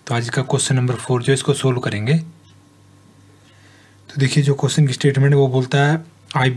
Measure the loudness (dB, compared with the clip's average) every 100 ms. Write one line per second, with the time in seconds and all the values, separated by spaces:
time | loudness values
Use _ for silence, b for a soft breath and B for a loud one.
0 | -6 -6 -4 -4 -2 -4 0 0 0 -4
1 | -2 -2 0 0 0 0 -2 -2 -4 -4
2 | -2 -2 -2 -14 -20 -20 _ _ _ _
3 | _ _ _ _ _ _ -20 -20 _ _
4 | -12 -2 0 2 2 0 0 2 0 2
5 | 0 2 4 4 2 0 0 0 2 0
6 | -4 _ -8 -2 -2